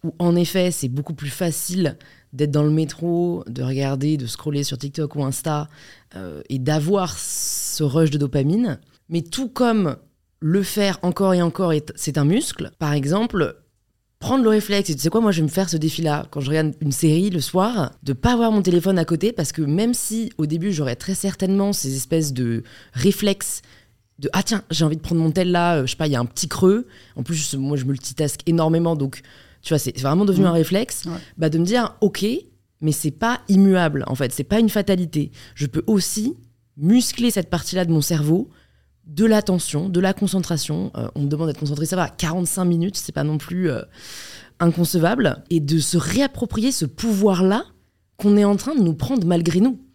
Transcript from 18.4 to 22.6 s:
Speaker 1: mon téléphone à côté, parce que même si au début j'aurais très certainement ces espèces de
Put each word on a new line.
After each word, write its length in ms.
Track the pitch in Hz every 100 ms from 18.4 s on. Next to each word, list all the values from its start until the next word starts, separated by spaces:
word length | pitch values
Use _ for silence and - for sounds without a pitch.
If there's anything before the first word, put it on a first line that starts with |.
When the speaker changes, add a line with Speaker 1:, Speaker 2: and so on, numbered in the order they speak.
| 233
Speaker 1:
mon 100 | 220
téléphone 380 | 185 175 185 185
à 60 | 160
côté, 260 | 165 208
parce 200 | 233 151
que 100 | -
même 320 | 147 160 226
si 380 | 240 - 220 226 -
au 80 | 151
début 260 | 160 185
j'aurais 260 | 165 135 120
très 180 | - 190
certainement 580 | 196 - 190 196 202
ces 220 | 202 135 135
espèces 380 | - 165 151
de 300 | 127 123 113